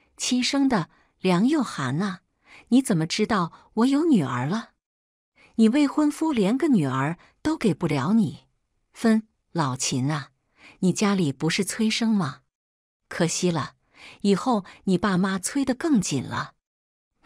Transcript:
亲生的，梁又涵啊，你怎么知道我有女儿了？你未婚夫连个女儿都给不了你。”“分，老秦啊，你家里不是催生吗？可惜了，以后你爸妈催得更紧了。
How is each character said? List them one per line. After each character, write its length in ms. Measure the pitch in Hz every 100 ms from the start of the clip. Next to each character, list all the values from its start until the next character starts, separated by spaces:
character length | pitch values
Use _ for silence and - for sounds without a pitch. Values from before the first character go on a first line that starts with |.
| _ -
亲 260 | - 247
生 260 | 240 277 269
的， 220 | 220 151 _ _ _
梁 260 | 185 175 240
又 160 | 311
涵 400 | 226 - 131 143
啊， 200 | 202 180 _ _ _ - _
你 140 | 247
怎 160 | - 170
么 80 | 160
知 200 | - 208
道 440 | 208 165 - _
我 120 | 214 254
有 180 | 277
女 200 | 339 233
儿 220 | 131 123 135
了？ 240 | 220 - _ _ _ _ _ _ _ _ -
你 120 | 220
未 180 | 277 277
婚 240 | 302 302
夫 220 | - 320
连 260 | 240 190 262
个 80 | 330
女 200 | 220 139
儿 300 | 131 139 170 _ _
都 160 | 302 320
给 160 | 214
不 140 | 147 170
了 280 | 147 135
你。 320 | 226 170 139 _ _ _ _ _
”“分， 360 | - 226 220 - _ _
老 240 | 170 143 123
秦 340 | - 135 135
啊， 200 | 151 131 _ _ _ - _
你 120 | 185
家 220 | 175 208
里 180 | 202 156
不 160 | 135 156
是 160 | -
催 240 | 185 - 220
生 200 | - 226
吗？ 300 | 208 151 - _ _ _ _ _ _ _
可 200 | - 165
惜 240 | - 180
了， 240 | 165 123 - _ _ - -
以 120 | 202
后 300 | 190 269 220 185 -
你 140 | - 175
爸 180 | 214 180
妈 220 | 190 190
催 260 | - 285
得 80 | 269
更 280 | 254 339 254
紧 240 | - 135
了。 300 | - - - _ _ _ _ _ _ _